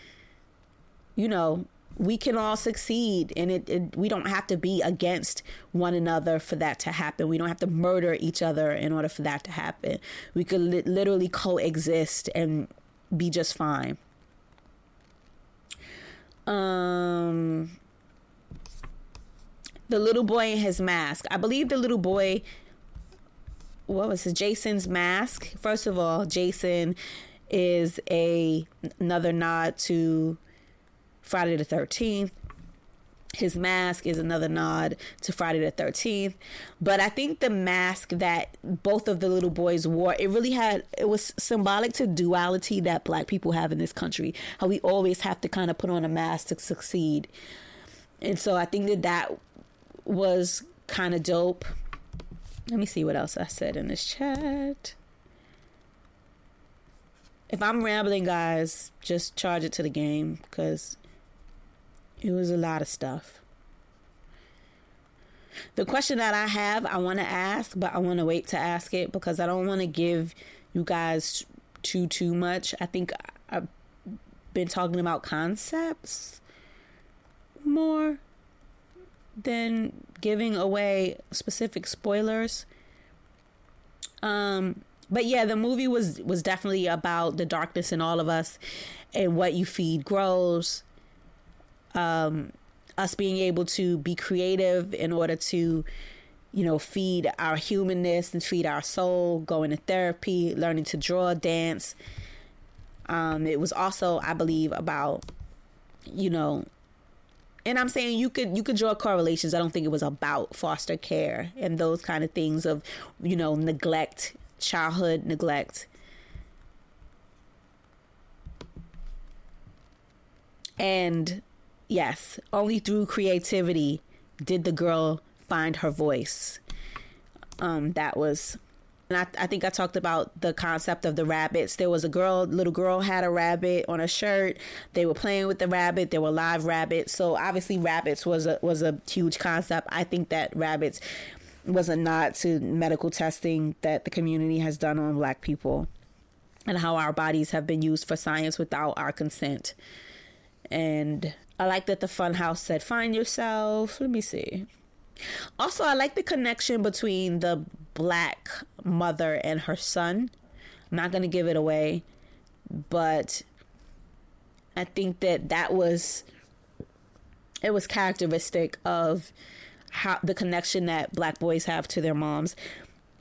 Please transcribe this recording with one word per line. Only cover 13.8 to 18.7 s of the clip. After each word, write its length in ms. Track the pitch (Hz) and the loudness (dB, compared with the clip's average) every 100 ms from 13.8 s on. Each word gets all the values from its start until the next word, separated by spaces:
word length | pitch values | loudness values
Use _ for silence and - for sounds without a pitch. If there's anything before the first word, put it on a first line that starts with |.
| 127 - - - - - _ - - - _ - - - - - - - - - - - - - - - - | -2 -6 -12 -20 -20 -20 _ -20 -20 -20 _ -20 -20 -20 -20 -20 -20 -20 -18 -16 -16 -20 -20 -20 -20 -12 -4
Um, 1300 | 202 190 185 180 180 175 175 170 165 165 160 165 175 - - - - - - - - - | 0 0 0 0 2 2 2 2 2 2 0 -4 -10 -20 -20 -20 -20 -20 -20 -18 -16 -16